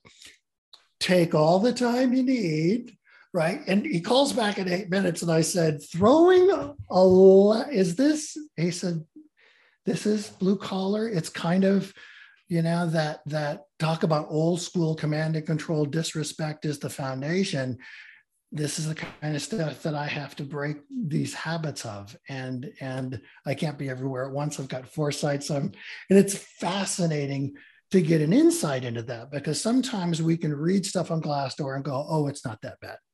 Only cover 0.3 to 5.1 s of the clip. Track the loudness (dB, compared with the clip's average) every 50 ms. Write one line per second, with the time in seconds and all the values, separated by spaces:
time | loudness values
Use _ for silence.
0.3 | -20 _ _ _ _ _ _ _ -20 -20 _ _ _ -6 0 2 4 4 4 4
1.3 | 2 2 4 4 4 4 2 2 0 0 0 0 0 2 2 2 2 2 0 0
2.3 | 0 0 0 0 0 0 0 0 0 0 -4 -8 -18 _ _ _ -20 -20 _ _
3.3 | -2 -2 0 0 -2 -4 -2 0 0 0 0 0 -2 -2 0 2 4 4 4 2
4.3 | 2 0 0 0 -2 -2 -2 -2 -2 -2 -2 -2 -2 0 0 0